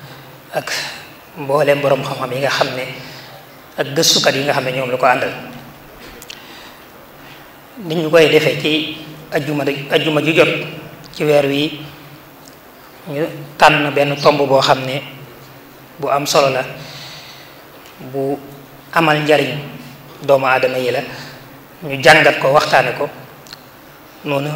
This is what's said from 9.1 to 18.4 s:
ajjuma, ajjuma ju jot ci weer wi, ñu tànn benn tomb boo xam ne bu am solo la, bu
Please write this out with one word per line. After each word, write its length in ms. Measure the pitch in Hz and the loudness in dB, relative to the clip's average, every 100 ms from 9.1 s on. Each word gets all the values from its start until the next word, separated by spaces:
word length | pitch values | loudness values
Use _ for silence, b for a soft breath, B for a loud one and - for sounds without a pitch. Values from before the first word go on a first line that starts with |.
| - - | -18 -8
ajjuma, 320 | 170 143 147 139 143 - | -6 -4 -4 -4 -4 -2
ajjuma 300 | 165 151 151 | -2 0 0
ju 120 | 143 | 2
jot 160 | 165 135 123 - - - - - | 4 2 2 -6 -14 -18 -20 -16
ci 100 | - 151 | -4 2
weer 200 | 147 139 | 2 2
wi, 340 | 139 151 - - - - - - - - - - - - - - | 0 -2 -6 -16 -18 -20 -20 -20 -20 -20 -20 -20 -20 -20 -18 -10
ñu 160 | 143 160 - - - | -6 -6 -8 -8 4
tànn 340 | 156 151 147 | 4 6 2
benn 220 | 139 143 143 | 2 0 2
tomb 160 | 156 147 139 | 2 4 4
boo 140 | 135 | 4
xam 240 | 127 131 131 | 4 2 0
ne 160 | 139 - - - - - - - - - - | -6 -8 -18 -20 -20 -20 -20 -20 -20 -20 -6
bu 80 | 135 | -2
am 160 | 139 147 | 0 2
solo 240 | 165 139 | 2 2
la, 140 | 131 131 - B B B B B B B B - - - - 135 | 2 -4 -8 B B B B B B B B -20 -20 -20 -18 -10
bu 240 | 135 135 143 | -6 -4 -4